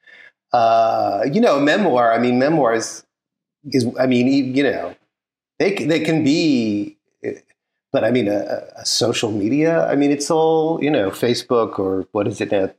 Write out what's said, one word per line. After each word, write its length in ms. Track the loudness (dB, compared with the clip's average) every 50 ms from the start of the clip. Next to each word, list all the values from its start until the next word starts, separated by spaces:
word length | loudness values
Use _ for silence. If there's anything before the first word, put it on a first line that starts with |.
| _ -20 -20 -20 -20 -20 _ _ _ _
Uh, 720 | 0 2 4 4 4 4 4 2 0 0 0 0 0 -2 -2 0
you 80 | 2 2
know, 220 | 2 4 2 2
memoir, 500 | 2 2 2 2 2 2 2 4 4 4
I 80 | 2 2
mean, 200 | 2 2 2 2
memoirs 680 | 2 2 2 2 2 2 0 0 -2 -6 -12 -16 -18 _ _ _ _ _ _ _ _ _ _ _ -8 -2
is, 160 | 0 0 0 0 -2
I 80 | -2 0
mean, 220 | 2 2 2 2
e-, 240 | 2 2 0 0 0
you 120 | 0 0 0
know, 320 | 0 -2 -4 -6 -10 -12 -16 _ _ _ _ _ _ _ _ _ _ _ -2
they 180 | -2 -2 -2
c-, 80 | -2 -2
they 160 | -2 -2 0
can 240 | 0 0 0 0 2
be, 720 | 2 2 2 2 2 2 2 0 0 -2 -4 -6 -8 -12 _ _ _ _ _ -10 -10 -10 -10 -14 _ _ _ _ _ _ _ _ _
but 120 | -2 -2 0
I 80 | 0
mean, 160 | 0 0 0
a, 400 | 0 -2 -2 -4 -6 -8 -8 -10 -14 -18
a 100 | -10 -6
social 460 | -4 -2 0 0 -2 -2 -2 -4 -4
media, 540 | -2 -2 -2 -2 0 0 0 0 0 0 0
I 80 | 0 0
mean, 140 | 2 2 2
it's 220 | 0 -2 -2 -2
all, 520 | 0 2 2 2 2 2 0 0 -2 -2 -2
you 60 | -2
know, 220 | 0 0 -2 -2
Facebook 680 | -4 -2 -2 -2 -2 -2 -2 -2 0 0 0 0 -2 -4
or 280 | -4 -2 -2 -4 -4 -4
what 160 | -4 -4 -2
is 140 | -2 -4 -4
it 100 | -4 -2
now 200 | -2 -2 -2 -4 -6